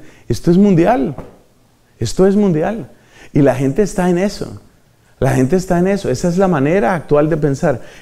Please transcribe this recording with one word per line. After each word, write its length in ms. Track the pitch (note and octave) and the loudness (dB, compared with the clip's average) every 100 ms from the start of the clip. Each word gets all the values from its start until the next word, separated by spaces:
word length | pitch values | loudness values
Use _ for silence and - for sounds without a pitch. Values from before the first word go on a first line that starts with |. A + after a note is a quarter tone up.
| - - - | -12 -20 -6
Esto 240 | B2 - | -2 2
es 60 | F3 | 4
mundial. 580 | G#3 E3 F3+ C4 A3 B2 - - _ _ _ _ _ _ | 4 4 2 0 -2 -8 -16 -20 _ _ _ _ _ _
Esto 280 | A#2 - F#3+ | -6 0 2
es 80 | G3+ | 2
mundial. 540 | G3+ D#3 F#3 A3 B2 - _ - - | 0 0 -2 -6 -12 -18 _ -20 -4
Y 80 | C#3 | 2
la 140 | C3+ B2 | 2 2
gente 260 | C#3 C#3 | -2 -2
está 280 | G3 - F3+ | -2 -2 0
en 80 | F3 | 0
eso. 440 | G3+ - - G2+ - _ _ _ _ _ | -2 -4 -10 -12 -20 _ _ _ _ _
La 120 | C3 | 0
gente 240 | C3 C3 F#3 | 2 2 0
está 240 | F3+ F3 | 0 0
en 80 | F#3 | 0
eso. 220 | G3+ A#2+ | -2 -2
Esa 200 | B2+ F3 | -2 -2
es 80 | F3 | 0
la 100 | F#3+ | 2
manera 480 | D3+ C#3+ F#3+ A3+ E3+ | 2 0 0 0 -2
actual 340 | - D3 D#3 | 0 0 2
de 80 | D#3+ | 0
pensar. 440 | D3 C3+ D#3+ B2 - - | -2 0 -2 -2 -8 -8